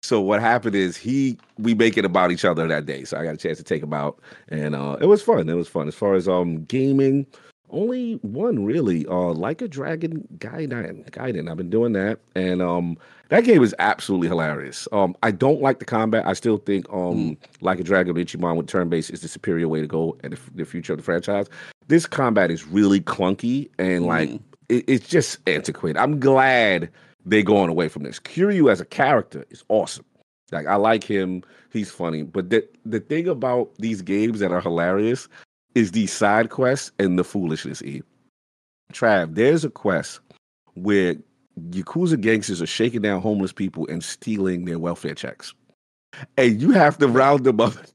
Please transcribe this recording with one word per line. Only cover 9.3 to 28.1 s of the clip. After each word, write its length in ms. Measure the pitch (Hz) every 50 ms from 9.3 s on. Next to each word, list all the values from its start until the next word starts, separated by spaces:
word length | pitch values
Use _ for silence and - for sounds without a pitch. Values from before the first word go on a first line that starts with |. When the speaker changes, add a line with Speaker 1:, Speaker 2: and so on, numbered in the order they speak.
| 85
Speaker 1:
Like 300 | 80 87 110 160 - 262
a 60 | 220
Dragon 580 | 147 135 135 151 165 160 165 160 165 156 - - - 165
Gaiden. 680 | - 110 123 - 156 139 123 120 101 82 90 - - -
Gaiden. 380 | - - 120 131 117 85 78 82
I've 60 | 82
been 140 | 80 92 87
doing 220 | 92 113 117 120 110
that, 260 | 98 95 104 110 - _ _ _
and, 260 | 95 92 90 92 90 90
um, 340 | 87 87 87 87 85 85 - - - - _ _ _
that 160 | - 202 233
game 180 | 247 226 165 123
is 100 | 107 92 -
absolutely 480 | 85 104 104 - - - 101 90 85
hilarious. 640 | 82 87 85 80 78 76 71 69 67 65 - - -
Um, 240 | - 101 98 90 90 - -
I 80 | 113
don't 300 | 104 87 127 135 151 143 139
like 160 | 135 127 -
the 60 | -
combat. 420 | - 123 110 110 110 107 113 -
I 60 | - 95
still 240 | - - 117 110 104
think, 300 | - - 101 98 - - 101
um, 40 |
Speaker 2:
Mm. 400 | 95 90 87 87 - 80 80 78 - _ - _ _
Speaker 1:
Like 180 | - 92 92 87
a 60 | 90
Dragon 320 | 80 98 92 92 90 85
Ichiban 400 | 82 90 85 - 82 87 87 82
with 100 | 82 78
turn-based 440 | - - 92 90 85 85 82 78 -
is 100 | - 85
the 80 | - 82
superior 400 | - - - - 87 82 85 80
way 120 | 78 78
to 60 | 78
go 300 | 76 80 80 82 80 - - -
in 60 | 71
the, 60 | -
f-, 140 | - - - -
the 100 | 90 80
future 300 | - - 90 85 - 90
of 20 | 73
the 60 | -
franchise. 420 | - 85 87 92 - 101 101 101 - - - - - - _ _
This 200 | _ 147 170 160
combat 440 | - - - 135 123 113 104 95 85
is 160 | 82 80 -
really 340 | - 82 101 104 98 98 98
clunky, 680 | 82 - - - 95 90 98 - - 120 123 135 143 - _ -
and, 260 | 90 95 92 87 87
like, 240 | 87 85 80 80 69
Speaker 2:
Mm. 100 | 60 - - _ _ _ _ _
Speaker 1:
it, 140 | 117 123 - -
it's 180 | 135 120 -
just 320 | - - 170 131 - - - _
antiquated. 520 | - 85 73 - - - - - 85 76 76
I'm 200 | 113 139 151 143
glad 720 | 127 135 135 131 135 135 131 123 117 104 95 85 82 82 _ _ _ _ _ _ _
they're 180 | 92 104 107 101
going 280 | 90 107 101 95 85
away 160 | 82 82 87
from 160 | 78 - - 73
this. 160 | 65